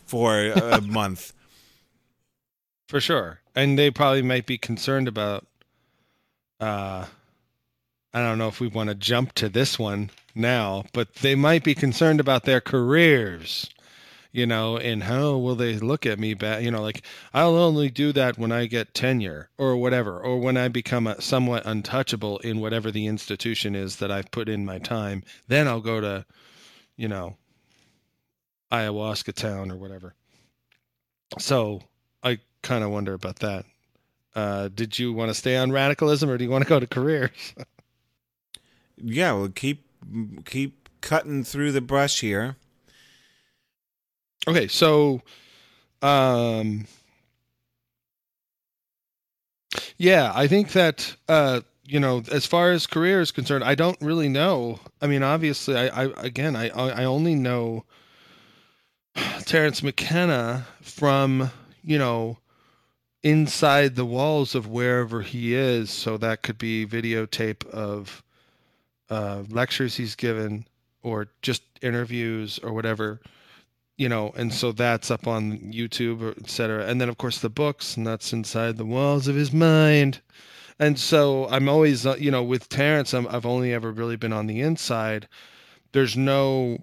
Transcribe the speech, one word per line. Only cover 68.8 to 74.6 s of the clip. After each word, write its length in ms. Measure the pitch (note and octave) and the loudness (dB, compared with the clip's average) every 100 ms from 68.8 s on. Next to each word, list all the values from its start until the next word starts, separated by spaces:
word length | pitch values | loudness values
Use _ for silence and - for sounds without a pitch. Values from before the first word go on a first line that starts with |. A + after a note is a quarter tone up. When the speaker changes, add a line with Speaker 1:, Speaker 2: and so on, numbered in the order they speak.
| _ _ - | _ _ -8
Speaker 2:
uh, 340 | A2 G2+ G2+ G2+ | -6 -6 -6 -6
lectures 460 | A2+ B2+ - B2+ - | -4 -2 -2 -4 -4
he's 180 | A#2 - | -8 -4
given 500 | A#2+ A2 G#2+ G#2+ - _ _ _ | -4 -2 -4 -6 -10 _ _ _
or 240 | A#2+ A2 G#2 _ | -8 -6 -8 _
just 200 | - A#2+ _ _ | -4 -4 _ _
interviews 800 | B2+ A#2+ A#2 A#2+ A#2 A2+ G#2+ - | -4 -4 -4 -4 -4 -4 -6 -10
or 80 | A2+ | -8
whatever, 460 | A2 A2+ A2 G#2+ A2 - _ _ - _ _ _ - | -4 -2 -2 -4 -6 -14 _ _ -20 _ _ _ -4
you 100 | C3 | -2
know, 220 | A2+ G#2+ - | 0 -4 -6
and 180 | A#2+ | -6
so 180 | G2+ | -2